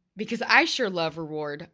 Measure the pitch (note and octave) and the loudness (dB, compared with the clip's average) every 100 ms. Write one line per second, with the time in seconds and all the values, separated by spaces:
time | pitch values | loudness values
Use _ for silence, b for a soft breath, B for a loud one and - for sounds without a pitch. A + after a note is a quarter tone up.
0 | _ F#3+ G#3+ A3+ - A#3+ E4 - G#3+ F3 | _ -10 -6 -4 4 4 4 2 -2 0
1 | D#3+ D#3+ D#3 D3+ D3 D3 E3+ | -2 -4 -8 -6 -6 -8 -6